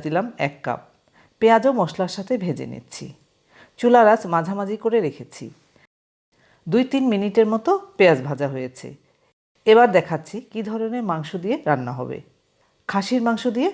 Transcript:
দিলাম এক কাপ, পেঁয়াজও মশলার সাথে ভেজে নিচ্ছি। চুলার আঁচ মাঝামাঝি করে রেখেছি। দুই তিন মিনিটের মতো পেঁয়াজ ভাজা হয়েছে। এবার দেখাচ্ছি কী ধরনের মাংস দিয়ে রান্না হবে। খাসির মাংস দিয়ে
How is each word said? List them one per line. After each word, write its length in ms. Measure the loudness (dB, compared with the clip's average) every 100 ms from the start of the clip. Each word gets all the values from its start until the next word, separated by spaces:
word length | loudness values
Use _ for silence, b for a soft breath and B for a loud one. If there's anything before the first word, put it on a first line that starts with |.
দিলাম 240 | -2 -4 -4 -6
এক 180 | -6 -6
কাপ, 200 | -8 -8 _ _ _ b b 0
পেঁয়াজও 300 | 4 4 2
মশলার 380 | 0 -4 -4 -6 -6
সাথে 180 | -6 -4
ভেজে 280 | -4 -6 -8
নিচ্ছি। 400 | -14 -16 -16 -16 -18 _ _ _ b b -2
চুলার 280 | 4 6 6
আঁচ 140 | 4 2
মাঝামাঝি 520 | -2 -2 -6 -6 -4
করে 200 | -2 0
রেখেছি। 440 | -2 -6 -18 -16 -18 -20 _ b b _ _ _ _ _ _ _ -2
দুই 160 | 0
তিন 200 | 2 0 0
মিনিটের 380 | 0 0 2 2
মতো 240 | 2 0 -2 -2 4
পেঁয়াজ 240 | 4 4
ভাজা 260 | 0 -6 -6
হয়েছে। 400 | -6 -10 -12 -18 -20 _ _ _ _ _ _ 6
এবার 200 | 6 8
দেখাচ্ছি 460 | 4 0 -6 -8 -16 -12
কী 100 | -10
ধরনের 420 | -8 -6 -6 -6
মাংস 260 | -4 -6 -6 -8
দিয়ে 200 | -6 -4 -2
রান্না 280 | -2 -2
হবে। 260 | -8 -10 -12 -16 _ _ _ _ _ -4
খাসির 320 | -4 0 -2
মাংস 220 | 0 -2 -4
দিয়ে 220 | -2 -4